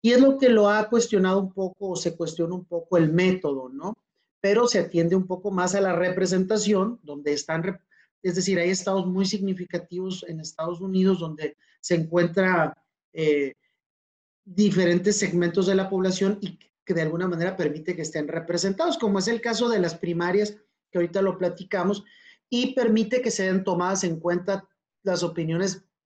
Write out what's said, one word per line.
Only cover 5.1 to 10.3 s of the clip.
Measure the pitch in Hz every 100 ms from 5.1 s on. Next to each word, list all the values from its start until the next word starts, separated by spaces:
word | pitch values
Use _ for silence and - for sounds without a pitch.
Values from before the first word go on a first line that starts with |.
| 190
un | 185
poco | 180 202
más | 190 180 196
a |
la | 190
representación, | 170 180 185 185 185 185 220 196 202 202 240
donde | 151 143 147
están | 143 - 165
rep-, | 175 190 _ _ _ _
es | 185 180
decir, | 180 180
hay | 175
estados | 185 190 190 180
muy | 185 190
significativos | 202 190 185 180 175 165 175 185 185
en | 170